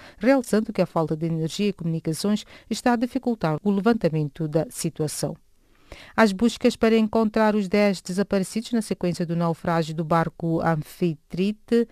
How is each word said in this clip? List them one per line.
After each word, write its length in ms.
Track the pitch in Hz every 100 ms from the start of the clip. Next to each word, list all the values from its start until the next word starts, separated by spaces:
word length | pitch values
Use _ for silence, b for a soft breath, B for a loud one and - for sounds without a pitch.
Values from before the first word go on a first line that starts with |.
| B B
realçando 560 | 226 277 - 214 220
que 80 | 208
a 40 | 175
falta 300 | 165 156 156
de 100 | 165
energia 440 | 165 160 - 208
e 40 |
comunicações 680 | - 165 165 160 156 202 208 - B B
está 220 | 220 247
a 60 | 240
dificultar 600 | 247 254 247 226 160 151
o 80 | 202
levantamento 720 | 202 196 233 170 156 147 - 156
da 220 | 160 247
situação. 680 | - 165 - 151 - 151 160 _ _ B B B B B B
As 160 | 220
buscas 460 | 190 233 - 247 -
para 180 | 226 226
encontrar 580 | 220 226 214 220 214
os 140 | 214 190
dez 340 | 202 208 185
desaparecidos 720 | - 185 196 196 185 220 -
na 100 | 226
sequência 440 | - 190 175 165 165
do 100 | 170
naufrágio 580 | 170 160 175 165 156
do 120 | 160 160
barco 560 | 170 165 - 165 165
Anfitrite, 1200 | 165 156 - - 175 151 _ 170 196 208 - 233 233